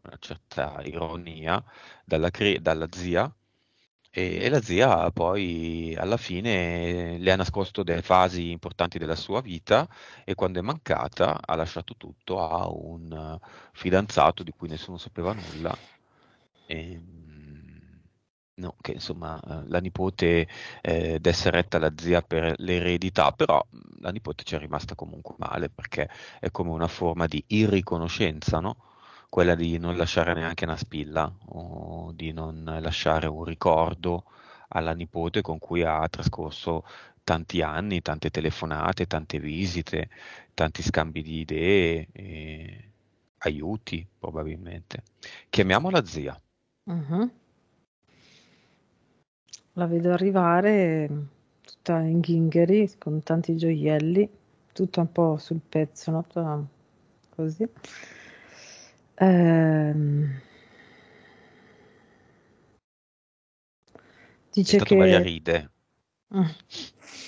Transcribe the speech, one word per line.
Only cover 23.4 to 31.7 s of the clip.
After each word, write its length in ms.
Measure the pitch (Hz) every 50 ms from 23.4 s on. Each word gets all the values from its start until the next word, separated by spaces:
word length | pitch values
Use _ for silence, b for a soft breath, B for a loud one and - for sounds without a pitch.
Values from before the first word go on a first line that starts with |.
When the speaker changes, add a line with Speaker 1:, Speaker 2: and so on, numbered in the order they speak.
| 160 - 80 67 - - -
Speaker 1:
mm, 40 | 57 50 50 50 50
la 100 | - -
nipote 320 | 95 110 - 73 71 - -
ci 100 | - 82
è 20 | 76
rimasta 360 | 73 73 73 71 - - -
comunque 380 | - 78 78 78 78 - - - -
male 320 | - - - - 78 -
perché 380 | - - - - - - 73 B B B B B B B
è 100 | - 85
come 200 | - - 90 85
una 180 | 80 80 85 82
forma 380 | - - 90 85 82 85 82
di 160 | 82 78 76 - -
irriconoscenza, 1120 | 107 107 110 104 98 95 92 - 90 82 82 82 - - 110 82 78 78 - - - 80
no? 160 | 85 104 120 b b b b b b b b b b b
Quella 260 | - 92 87 87 85
di 240 | 82 85 85 82 82
non 180 | 85 85 87
lasciare 380 | 87 85 87 - 90 82 85 85
neanche 300 | 82 80 87 87 - -
una 120 | 80 80
spilla 560 | 76 - - - 76 71 76 76 80 78 78 92 - -
o 640 | - - 82 85 85